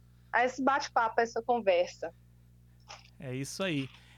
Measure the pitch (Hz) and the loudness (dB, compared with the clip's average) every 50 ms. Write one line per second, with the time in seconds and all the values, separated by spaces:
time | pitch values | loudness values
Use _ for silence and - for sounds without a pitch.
0 | - - - - - - - 226 247 254 - - 262 269 269 285 - - - 247 | -20 -20 -20 -20 -16 -2 0 2 2 2 0 0 0 2 2 2 -2 0 0 0
1 | 233 226 226 - 233 233 - 233 226 - 240 233 202 190 180 170 180 175 - - | 0 2 2 2 0 0 -2 -4 0 0 0 2 4 4 4 4 2 0 -4 -8
2 | 156 165 - - - - - - - - - - - - - - - - - - | -12 -12 -12 -14 -20 -20 -20 -20 -20 -20 -20 -20 -20 -20 -20 -20 -20 -20 -20 -20
3 | - - - - - 127 127 131 139 - - - 190 190 156 139 135 127 - - | -20 -20 -20 -16 -12 -8 -8 -8 -8 -8 -6 -6 -4 -2 -2 -2 -4 -6 -10 -18
4 | - - - | -20 -20 -20